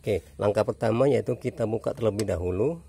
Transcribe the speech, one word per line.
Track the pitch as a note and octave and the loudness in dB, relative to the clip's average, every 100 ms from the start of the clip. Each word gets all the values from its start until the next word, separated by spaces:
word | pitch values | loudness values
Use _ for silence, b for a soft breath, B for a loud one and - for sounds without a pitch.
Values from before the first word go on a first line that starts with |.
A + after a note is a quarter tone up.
Oke, | - F#2+ - - | 0 -2 -4 -2
langkah | G2+ G#2 | 0 2
pertama | G#2+ A2 A#2 A#2 | 0 0 0 2
yaitu | C3+ A#2+ G#2 B2 | 4 2 0 -4
kita | B2+ - A2 | -6 -4 -4
buka | A2 A2+ | -2 -4
terlebih | A2 A2 G2+ G2+ | 0 -2 0 -2
dahulu | F2+ F2+ F2+ C3 E3+ | -2 -2 0 0 -2